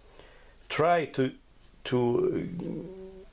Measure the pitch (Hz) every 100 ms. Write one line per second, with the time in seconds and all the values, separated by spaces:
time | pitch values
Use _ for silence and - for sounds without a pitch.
0 | - - - - - - - - 156 175
1 | 147 - 135 - - - - - - 127
2 | 120 120 - - - 175 - - - 190
3 | 190 190 190